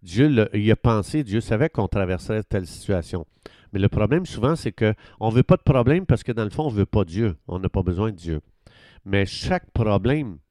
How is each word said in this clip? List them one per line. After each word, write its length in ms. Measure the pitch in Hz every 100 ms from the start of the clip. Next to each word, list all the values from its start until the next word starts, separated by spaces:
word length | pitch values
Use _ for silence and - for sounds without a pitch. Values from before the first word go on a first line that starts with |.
Dieu, 240 | 95 92 151
le, 200 | 127 104 104
il 140 | 104
a 60 | 107
pensé, 480 | 120 113 95 156
Dieu 160 | 123 104
savait 280 | - 110 156
qu'on 200 | - 98
traverserait 560 | - 92 92 - 110
telle 220 | 104 104 87
situation. 600 | - - 95 82 90 80 _ - _ _
Mais 80 | -
le 80 | 98
problème, 360 | - 104 151
souvent, 320 | 185 - 117 160
c'est 160 | -
qu'on 560 | - 110 107 - - 107
veut 140 | 113
pas 140 | - -
de 60 |
problème 440 | - 135 117 165 190
parce 160 | 120
que, 100 | -
dans 120 | 117
le 60 | 107
fond, 140 | -
on 60 | 156
veut 160 | 107 98
pas 180 | 107
Dieu. 320 | 92 90 113 85 -
On 100 | 90
n'a 100 | 92
pas 140 | -
besoin 300 | 90 87 110
de 40 | 95
Dieu. 240 | 82 78 - _ _ _ - -
Mais 220 | - 101 98
chaque 440 | - - 180 -
problème 680 | - 110 101 104 151 135 78 _